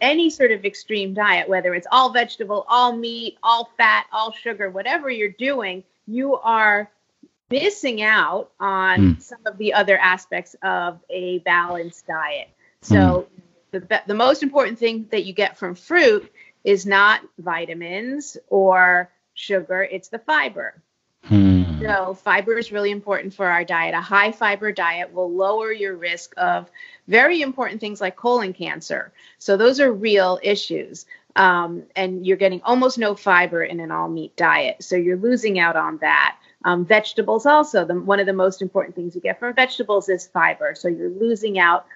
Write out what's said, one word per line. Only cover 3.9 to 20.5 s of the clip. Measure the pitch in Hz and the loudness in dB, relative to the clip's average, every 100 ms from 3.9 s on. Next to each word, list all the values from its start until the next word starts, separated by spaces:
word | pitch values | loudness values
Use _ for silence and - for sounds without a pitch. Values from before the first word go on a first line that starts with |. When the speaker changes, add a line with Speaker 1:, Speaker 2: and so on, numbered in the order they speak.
| 214 - | 2 -2
Speaker 1:
all | 214 226 | -6 -6
sugar, | 220 240 208 196 | -8 -10 -6 -8
whatever | 190 226 330 277 | -6 -6 -4 -6
you're | 233 208 190 | -4 -6 -4
doing, | 262 269 196 180 - _ - | -4 -4 -6 -10 -16 _ -10
you | 233 277 240 | -6 -2 -2
are | 233 226 214 208 208 _ _ _ _ _ _ | 0 2 2 2 -2 _ _ _ _ _ _
missing | 262 381 403 269 220 | -2 0 -2 -4 -2
out | 214 214 156 190 - - | 2 2 2 -4 -8 -6
on | 196 190 185 185 92 85 | -4 0 0 4 2 2
Speaker 2:
Mm. | |
Speaker 1:
some | - 240 - | -6 -12 -10
of | 98 | -6
the | 107 | 0
other | 208 196 190 | 0 2 4
aspects | 185 185 - 180 - _ | 2 0 -4 -10 -10 _
of | 190 185 175 175 - | -4 -2 -4 -8 -12
a | 180 180 180 | -8 -6 -4
balanced | 175 175 175 175 170 - - | 0 0 0 -6 -8 -12 -10
diet. | 160 151 143 - _ _ _ | -6 -6 -8 -12 _ _ _
So | - 101 | 2 4
Speaker 2:
Mm. | 95 - - - _ _ _ | 6 2 -4 -14 _ _ _
Speaker 1:
the | 190 | -12
be-, | 180 220 190 | -4 -4 -2
the | |
most | 208 254 311 | 2 2 2
important | 285 277 214 233 | 0 0 0 -2
thing | 233 226 220 | -2 -4 -4
that | 220 | -6
you | 190 | -4
get | 185 196 - | -2 -4 -4
from | 185 | -10
fruit | 180 - 339 277 208 - _ - _ | -10 -2 4 4 4 -2 _ -20 _
is | 196 196 196 | 0 0 4
not | 196 208 220 - - | 4 6 4 -4 -12
vitamins | 170 165 170 165 170 190 240 285 285 - - | -8 -6 -8 -10 -10 -8 -8 -10 -12 -18 -2
or | 196 190 185 180 180 180 _ _ | 2 6 6 6 4 0 _ _
sugar, | - - 196 175 185 | -16 -4 -4 -2 -4
it's | 190 160 - | -4 -6 -12
the | 226 | -10
fiber. | 262 302 269 | -2 0 -2